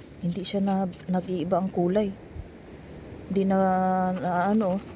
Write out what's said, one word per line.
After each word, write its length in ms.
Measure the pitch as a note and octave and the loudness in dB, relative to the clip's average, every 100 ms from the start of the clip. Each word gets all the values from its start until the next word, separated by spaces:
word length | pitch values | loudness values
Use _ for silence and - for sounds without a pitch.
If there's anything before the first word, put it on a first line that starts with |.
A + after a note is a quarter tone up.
| - - | -16 -6
Hindi 200 | F3 F3 | -4 -2
siya 160 | F3+ G3+ | -2 0
na, 240 | G3 F#3+ F#3 F3 - | 2 2 0 -4 -2
nag-iiba 500 | F3+ F3+ F3+ E3+ F3+ | -2 0 -2 2 2
ang 140 | F#3+ | 2
kulay. 400 | F#3+ F3 G3+ G3+ G3 - - - - - - - - - - - | 2 2 4 0 -4 -14 -14 -14 -16 -18 -18 -16 -16 -16 -12 -2
Hindi 160 | F#3+ | 0
na, 160 | F#3+ F#3+ F#3+ F#3 F#3 F#3 F#3 | 4 4 4 4 4 2 2
na 180 | F#3 F3 F3+ F#3+ | 0 0 2 4
ano, 240 | A3 G3 F#3+ | 4 2 0
oh. 40 | - | -4